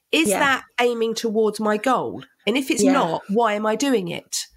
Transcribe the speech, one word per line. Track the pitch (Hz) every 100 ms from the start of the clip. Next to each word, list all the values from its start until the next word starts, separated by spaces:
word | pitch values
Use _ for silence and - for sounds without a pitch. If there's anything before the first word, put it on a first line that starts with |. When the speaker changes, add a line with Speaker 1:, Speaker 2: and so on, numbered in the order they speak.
| -
Speaker 1:
is | 294 320
Speaker 2:
Yeah. | 277
Speaker 1:
that | 277 262 - -
aiming | 240 233 226 226
towards | 233 214 214 214
my | 214 214
goal? | 262 226 123 98 - _ -
And | 254
if | 269
it's | -
Speaker 2:
Yeah. | 269
Speaker 1:
not, | 277 185 160 -
why | 202 226
am | 208 214
I |
doing | 220 285 233 175
it?" | 143 - - -